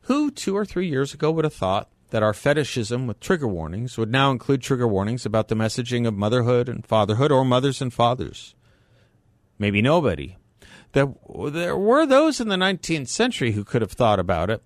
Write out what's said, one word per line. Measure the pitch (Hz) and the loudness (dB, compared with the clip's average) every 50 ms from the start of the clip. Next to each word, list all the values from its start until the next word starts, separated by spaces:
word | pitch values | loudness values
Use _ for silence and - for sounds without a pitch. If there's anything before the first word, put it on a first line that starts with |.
Who | _ - 254 294 302 294 | _ 0 0 0 0 -2
two | - - - 202 190 | -4 -6 -6 -4 -2
or | 202 214 | -2 -4
three | 196 - 180 190 | -4 -4 -6 -4
years | 175 143 131 139 139 - | -2 -2 -2 -2 -2 -4
ago | - 156 151 | -2 -2 0
would | 160 165 156 | 0 0 -2
have | 151 - | -2 -2
thought | - 95 92 95 101 - _ _ _ _ _ | -4 -2 -2 -2 -2 -4 _ _ _ _ _
that | - 113 107 | -2 0 0
our | 107 101 | 0 0
fetishism | - - 143 147 151 139 - - 127 113 104 120 123 131 | 0 0 2 2 2 0 -2 -4 -4 -4 -2 -4 -4 -4
with | 120 101 _ | -6 -8 _
trigger | - - 190 165 143 | -2 -2 -2 0 0
warnings | 113 95 85 80 78 87 107 120 127 - | -4 -4 -4 -6 -6 -6 -6 -8 -8 -4
would | - 113 107 | -4 -2 0
now | 120 135 139 139 | 2 2 4 2
include | 131 110 - - 139 131 | 2 0 0 0 -2 0
trigger | - - 135 123 123 | 0 -2 0 2 2
warnings | 117 101 95 98 107 120 127 - | 2 2 2 0 0 -2 -4 -4
about | 110 104 110 110 | -2 0 0 0
the | - 113 | 0 -2
messaging | 110 110 110 - - 123 120 123 120 120 | -2 -2 -2 -2 -4 -4 -2 -2 0 0
of | 117 107 | 0 0
motherhood | 98 101 107 120 127 117 120 123 120 123 127 | 0 0 2 2 2 2 4 2 2 2 -2
and | 120 120 - | -6 -10 -4
fatherhood | _ 110 110 104 98 107 110 139 156 | _ 2 2 2 2 2 2 2 4
or | 143 131 131 | 4 4 4
mothers | 131 123 127 131 139 131 - | 4 2 2 2 0 -2 -2
and | 139 123 - | -6 -6 0
fathers? | - 117 117 127 123 82 - - - - - _ _ _ _ _ _ _ _ _ _ _ _ _ _ _ _ _ _ _ _ _ | 0 2 2 2 -2 -6 -10 -10 -16 -20 -20 _ _ _ _ _ _ _ _ _ _ _ _ _ _ _ _ _ _ _ _ _
Maybe | _ 104 104 98 101 | _ -2 0 2 2
nobody. | 110 135 156 180 156 117 85 71 69 69 92 - _ _ _ _ - - - - - _ - | 2 4 2 2 2 0 -2 -2 -8 -14 -16 -20 _ _ _ _ -20 -20 -20 -20 -20 _ 0
There, | 139 139 139 127 _ _ - - - - 147 | 0 0 0 -2 _ _ -16 -10 -8 -8 -6
there | 143 165 175 175 190 | -4 -4 -4 -2 -2
were | 190 196 214 247 294 320 | 0 2 2 4 4 4
those | 269 262 269 311 320 269 - | 6 6 4 4 4 0 -2
in | 240 220 | -2 -2
the | 196 | 0
nineteenth | 180 185 190 190 165 - - 165 151 131 - | 0 0 0 0 -2 -4 -4 -4 -4 -4 -6
century | - - 226 254 233 - 139 117 101 | -2 0 0 0 0 0 0 0 0
who | 104 101 | -2 -4
could | - - 123 | -2 -2 -2
have | 110 92 | -2 -2
thought | - - 127 110 104 95 | 0 2 2 4 4 2
about | 87 87 90 80 82 95 | 2 0 0 0 0 -2
it | 113 - _ | -4 -6 _